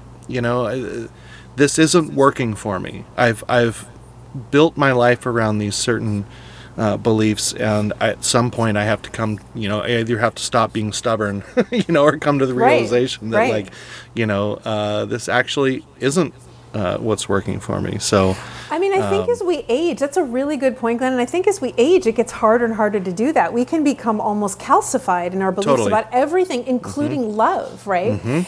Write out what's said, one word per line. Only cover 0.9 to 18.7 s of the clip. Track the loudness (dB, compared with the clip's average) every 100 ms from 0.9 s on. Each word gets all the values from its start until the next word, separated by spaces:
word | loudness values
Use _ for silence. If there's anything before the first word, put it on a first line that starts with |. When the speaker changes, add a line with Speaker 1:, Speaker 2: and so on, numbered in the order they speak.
| -8 -12 -16 -20 -20 -14 2
Speaker 1:
this | 2 4
isn't | 4 4 2
working | 4 4 4 -2
for | -4 -4 -6
me. | -6 -12 -8 0
I've, | 0 0 0
I've | 2 2 -2 -12 -20 -20 -20 -16 -16 0
built | 4 4 4
my | 2
life | 4 4 2 0
around | 0 0 0
these | -2
certain, | -2 -2 0 -2 -4 -6 -14 -20 -20 -14 -4
uh, | -2 0
beliefs, | 0 2 2 0 -4
and | -2 -2 0 -2 -2
I, | -2
at | -2
some | 0 0 0
point | 0 0 0
I |
have | 0 -2
to | -4
come, | -6 -4 -4 -8
you | -8 -4
know, | -4
I | -2 -2
either | 0 0
have | 0 -2
to |
stop | -2 0 0
being | 0 -4
stubborn, | -4 -2 -2 -2 -4 -4 -2
<laughs> | 0
you | -2 2
know, | 4
or | 4 4
come | 0 0
to | 0
the |
Speaker 2:
Right, | 2 4 4
Speaker 1:
realization | 2 0 0 -4 -2
that, | 0
Speaker 2:
right. | 2
Speaker 1:
like, | 0 -6 -14 -18 -18 -10
you | -4 0
know, | 0 -2 -4
uh, | -4 -2 -2 -2
this | -4 -6 -2
actually | -4 -2 0 0 -2 -8 -4
isn't, | 0 0 -2 -6 -20 -20 -10
uh, | -4 -2 -2
what's | -2 -2 0
working | -2 -2 -6
for | -4 -4
me. | -4 -4
So, | 2 4 4 0 -8 -16 -8